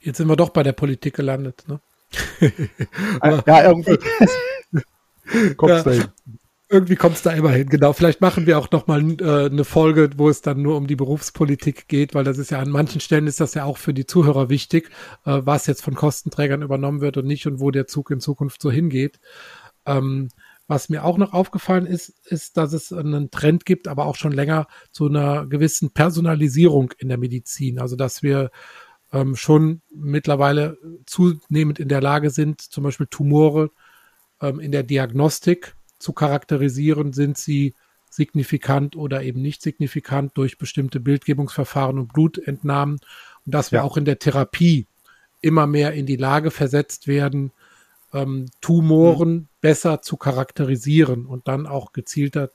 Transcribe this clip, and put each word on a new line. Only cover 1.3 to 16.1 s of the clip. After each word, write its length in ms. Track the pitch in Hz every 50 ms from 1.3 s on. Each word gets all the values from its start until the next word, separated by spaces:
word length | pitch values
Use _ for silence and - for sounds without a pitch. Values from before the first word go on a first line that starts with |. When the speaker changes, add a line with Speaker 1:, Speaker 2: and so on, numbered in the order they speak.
| 135 135 139 131 127 _ _
Speaker 1:
ne? 140 | - 143 143 _ _ _ _ _ _ - - - - - -
<laughs> 100 | 175 139 - - 156 104 _ _ 127 - - - 190 208 208 135
Speaker 2:
Ah, 80 | 131 151
Speaker 1:
Aber 160 | 156 151 113
Speaker 2:
ja, 220 | - 156 160 147 190
irgendwie. 300 | 175 165 165 190 175 - -
Speaker 1:
<laughs> 1500 | 453 453 440 247 - 508 508 494 508 539 539 480 _ - 165 - _ _ _ _ _ _ _ _ - - 226 226 190 139
Speaker 2:
Kommt's 200 | - - 160 175
Speaker 1:
Ja, 60 | 165 160
Speaker 2:
dahin. 220 | 139 127 120 117 104 - _ _ - 110 - _ _ _ _ _ _
Speaker 1:
irgendwie 280 | 202 196 185 175 185
kommt's 260 | - - 170 160 - -
da 100 | 185 165
immer 180 | 156 156 156
hin, 180 | 131 127 139 135
genau. 240 | 143 147 143 143 147
Vielleicht 280 | - 170 170 156 -
machen 260 | 190 185 - - 165
wir 120 | 160 165 151
auch 120 | 143 -
noch 160 | - 156 -
mal, 160 | - 156 147 151 156 165 156
äh, 260 | 185 160 147 147 143
eine 180 | 143 135 143 143
Folge, 460 | - - 165 160 160 156 156 156 147 143
wo 120 | 139 147 151
es 140 | 147 - -
dann 180 | 151 139 135
nur 160 | 143 143 156
um 100 | 147 143
die 100 | 139 147
Berufspolitik 920 | 127 139 127 143 151 - - _ - 160 143 143 135 - 151 139 - - _
geht, 260 | 151 139 147 139 -
weil 100 | 147 135
das 120 | 135 135 135
ist 120 | 143 -
ja, 80 | 165 135
an 120 | 135 139
manchen 300 | 143 143 156 147 - 151
Stellen 260 | - - 160 151 151
ist 140 | 151 139 -
das 140 | 160 139 -
ja 100 | 156 139
auch 140 | 143 147 -
für 160 | - - 147
die 120 | 131 135
Zuhörer 420 | - - 180 160 147 143 135 135 120
wichtig, 400 | 135 139 - - - 165 165 - - - - - - _ _
äh, 160 | - 139 139 131
was 220 | 135 147 139 -
jetzt 160 | - 139 - -
von 120 | - 135
Kostenträgern 680 | - - 151